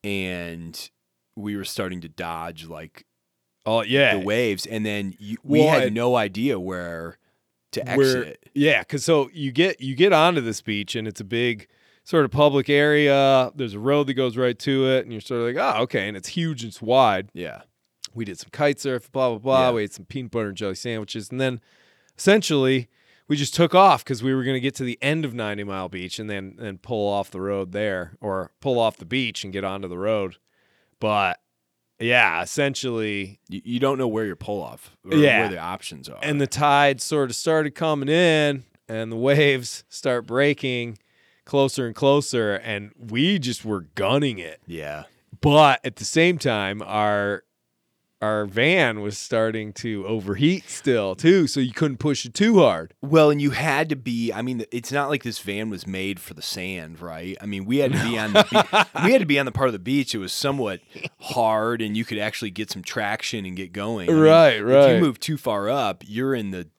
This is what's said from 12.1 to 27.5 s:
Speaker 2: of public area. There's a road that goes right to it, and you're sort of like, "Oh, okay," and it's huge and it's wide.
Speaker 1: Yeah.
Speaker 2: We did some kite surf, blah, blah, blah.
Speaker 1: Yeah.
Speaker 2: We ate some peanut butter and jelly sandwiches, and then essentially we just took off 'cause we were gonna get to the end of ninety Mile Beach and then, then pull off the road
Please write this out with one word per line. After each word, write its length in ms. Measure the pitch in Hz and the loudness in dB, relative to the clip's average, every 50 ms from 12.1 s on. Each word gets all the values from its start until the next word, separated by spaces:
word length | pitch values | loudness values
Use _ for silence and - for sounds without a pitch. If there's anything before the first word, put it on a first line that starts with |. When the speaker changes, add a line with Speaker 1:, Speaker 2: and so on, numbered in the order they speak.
| - 165 143 | 2 2 2
Speaker 2:
of 60 | 123 | 2
public 380 | - 139 147 147 139 139 127 - | 4 4 4 6 6 2 2 4
area. 800 | 143 143 147 151 147 147 147 143 139 139 139 135 135 131 127 120 - | 4 4 4 4 4 4 4 4 4 6 6 6 6 4 4 2 -4
There's 180 | 143 131 113 98 | -6 -8 -6 -6
a 60 | 104 | -4
road 260 | 110 135 143 147 147 | 0 2 2 2 2
that 80 | 131 131 | 0 0
goes 220 | 127 131 123 110 | 0 -2 -2 0
right 200 | 123 127 123 120 - | 0 0 0 -2 -2
to 260 | - 143 135 135 131 | -2 0 0 2 2
it, 160 | 131 131 131 - | 2 2 0 0
and 60 | 117 | -4
you're 80 | 117 107 | -10 -12
sort 200 | - - 127 117 117 120 | -8 -6 -4 -2 -2 -2
of 60 | 123 | -2
like, 200 | 151 254 - 113 | 0 -2 0 0
"Oh, 60 | 110 | 0
okay," 240 | 127 123 - 113 95 | -2 -2 -2 -2 -2
and 100 | 104 104 | -2 -6
it's 120 | 95 - - | -10 -12 -8
huge 340 | - 175 165 165 151 120 | -6 -4 -4 -4 -4 -6
and 80 | 117 110 | -10 -14
it's 100 | - - | -12 -8
wide. 500 | 120 110 123 - - 110 98 92 98 101 _ | -2 2 4 6 6 4 4 0 -4 -8 _
Speaker 1:
Yeah. 280 | 82 87 76 58 - - _ _ _ _ _ _ _ - - _ | -12 -10 -10 -12 -14 -20 _ _ _ _ _ _ _ -20 -16 _
Speaker 2:
We 100 | 117 113 | -10 -10
did 140 | 101 90 - | -10 -10 -14
some 120 | - - | -16 -16
kite 260 | - - 147 147 143 - | -4 0 0 0 0 -2
surf, 320 | - 139 127 120 - _ | -4 -4 -4 -6 -8 _
blah, 200 | _ 135 131 123 | _ -2 -2 0
blah, 80 | 117 107 | -2 -4
blah. 280 | 113 131 131 131 127 | -2 2 2 4 4
Speaker 1:
Yeah. 40 | 127 | 2
Speaker 2:
We 100 | 120 113 | 0 0
ate 100 | 104 98 - | -4 -4 -8
some 100 | - 90 | -16 -20
peanut 240 | _ - 135 123 110 | _ -12 -10 -10 -6
butter 180 | - 117 110 101 | -6 -4 -4 -4
and 80 | 95 | -6
jelly 200 | 90 107 98 92 | -6 -6 -6 -6
sandwiches, 540 | - - 123 113 110 104 - - 113 101 - | -6 -8 -8 -6 -6 -8 -8 -10 -12 -10 -8
and 80 | 123 127 | -4 -2
then 200 | 135 131 123 117 _ _ _ _ _ _ _ _ _ _ _ | -2 -2 -2 -6 _ _ _ _ _ _ _ _ _ _ _
essentially 720 | - - 190 202 220 170 - 156 143 131 131 135 131 120 _ _ _ _ _ _ _ _ | 0 4 4 4 4 4 2 0 2 4 2 2 0 -2 _ _ _ _ _ _ _ _
we 80 | _ 147 | _ -2
just 160 | 143 143 - | -2 -2 -2
took 220 | - - 170 160 - | 2 2 2 6 8
off 300 | 185 196 190 151 117 - | 8 8 8 6 4 0
'cause 180 | - 135 110 | -6 -6 -2
we 100 | 117 135 | -2 -2
were 120 | 131 131 123 | 0 0 0
gonna 160 | 131 135 127 | -2 -2 -2
get 160 | 123 139 - | -2 -4 -4
to 80 | - 131 | -4 -6
the 120 | 123 113 _ | -6 -6 _
end 220 | 120 139 156 160 156 | -2 -2 -2 -2 -4
of 100 | 135 113 | -6 -6
ninety 300 | 120 110 104 104 101 101 | -6 -6 -6 -6 -6 -8
Mile 240 | 101 98 95 92 90 | -8 -6 -8 -8 -8
Beach 320 | 95 92 90 90 - - | -8 -10 -10 -10 -10 -10
and 100 | 107 107 | -8 -8
then, 240 | 101 98 95 95 - - | -8 -8 -10 -12 -14 -12
then 180 | 117 104 95 92 | -12 -12 -12 -12
pull 340 | _ - 123 107 101 101 | _ -6 -4 -2 -2 0
off 200 | 101 101 95 - | -2 -2 -4 -6
the 80 | - 92 | -8 -8
road 320 | 95 98 | -4 -4